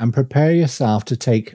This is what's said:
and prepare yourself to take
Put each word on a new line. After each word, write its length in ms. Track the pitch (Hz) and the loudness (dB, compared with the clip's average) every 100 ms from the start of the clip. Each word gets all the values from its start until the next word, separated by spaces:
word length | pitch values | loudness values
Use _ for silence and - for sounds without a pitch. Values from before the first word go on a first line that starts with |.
and 120 | 117 | -2
prepare 400 | 139 131 143 156 | 0 0 2 2
yourself 520 | 170 151 - 120 107 | 2 0 0 0 0
to 120 | - 123 | -2 -4
take 380 | - 113 - | 0 0 -2